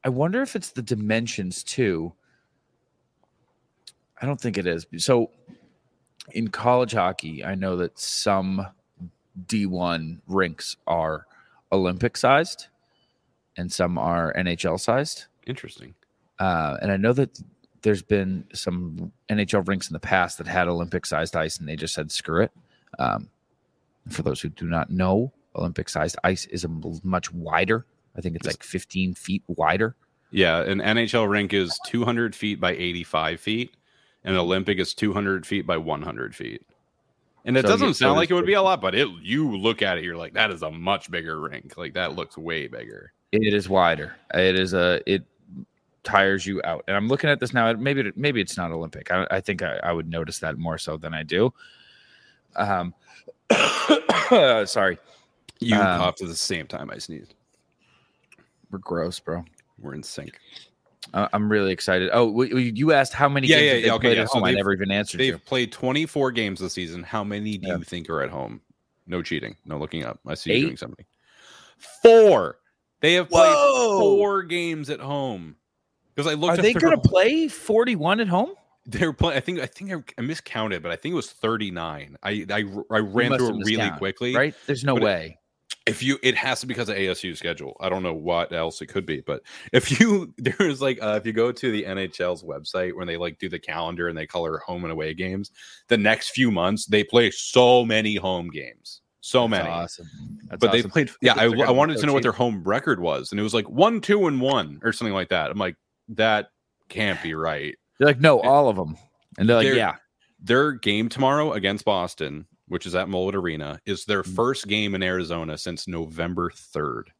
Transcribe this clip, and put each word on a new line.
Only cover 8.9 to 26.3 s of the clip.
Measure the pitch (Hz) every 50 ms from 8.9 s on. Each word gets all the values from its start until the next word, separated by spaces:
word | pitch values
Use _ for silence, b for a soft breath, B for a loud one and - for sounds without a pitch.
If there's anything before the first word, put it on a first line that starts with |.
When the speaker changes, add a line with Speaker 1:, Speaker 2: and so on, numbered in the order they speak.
| _ _ 90 87 _ _ _ _ _ 92 90 _
Speaker 1:
D | - 107 101
one | 95 90 90 90 87 85 82 80 80 85 85 _ -
rinks | 92 98 95 87 78 - - - - _ _ -
are | 82 85 80 80 80 78 - b b b b b b b b _
Olympic | - 98 92 90 90 90 120 120 _ -
sized | - 127 135 143 170 - - - - _ _ _ _ _ _ _ _ _ _ _ _ _ _ _ _ _ _
and | - 87 90
some | - - 90 87 90 -
are | 57 82 85 85 82 80 -
N | - 92 90
H | 87 85 -
L | 87 82 95
sized. | - - 113 131 147 160 - - - _ _ _ _
Speaker 2:
Interesting. | - 131 - - - - - - - - _ _ _ _ _ _ _ _ -
Speaker 1:
Uh, | 95 95 90 82 78 76 67 -
and | - 101
I | 98 95
know | 101 113 123
that | 131 139 - _ - - - _ _ _ _ _ _
there's | - 107 104 95
been | - _ 104 101 98 92 95 90 - _ -
some | - - - 90 90 90 85 78 85 85 85 _ _ _ -
N | 107 104
H | 104 90 -
L | 101
rinks | 90 90 98 92 - -
in | 82
the | 80
past | - - 101 95 90 85 - -
that | 85 82
had | 87 90 90 87
Olympic | 87 85 87 85 92 90 -
sized | - 80 76 80 80 -
ice | 82 80 82 - -
and | 80 76
they | 80
just | 78 76 82 -
said, | - 76 78
"Screw | - - - - 80 82 110
it." | - _ _ b b b b b b - -
Um, | 65 60 50 - - - _ _ _ _ _ _ _ _ _ _ _ _ _ _ _ -
for | - - 80
those | - 67 -
who | - 80
do | 78 - - 82
not | 85 82 73 -
know, | - 92 92 92 95 104 120 135 _ _ _ _ _
Olympic | - 82 87 85 - - -
sized | - 78 78 82 - - -
ice | 92